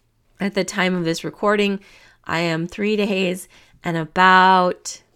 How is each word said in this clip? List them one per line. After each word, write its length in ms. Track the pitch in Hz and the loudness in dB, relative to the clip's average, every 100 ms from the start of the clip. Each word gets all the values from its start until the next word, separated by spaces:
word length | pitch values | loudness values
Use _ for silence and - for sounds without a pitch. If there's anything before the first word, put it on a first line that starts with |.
| _ _ _ - | _ _ _ -8
At 160 | 196 190 | -4 -4
the 80 | |
time 320 | 180 202 185 180 | -4 -2 -2 -2
of 80 | |
this 200 | 165 165 | -2 -4
recording, 560 | 160 - 208 208 202 196 - _ _ _ - | -8 -4 -2 0 0 -4 -10 _ _ _ -8
I 140 | 165 | -4
am 280 | 170 160 170 | -2 -4 -6
three 280 | - 208 208 | -4 -2 0
days 520 | 202 190 180 185 - _ _ _ | -2 -2 -4 -6 -12 _ _ _
and 140 | 180 165 | -6 -4
about 1040 | 156 185 185 185 185 185 180 - - - _ | -4 2 4 6 6 4 2 -2 -12 -16 _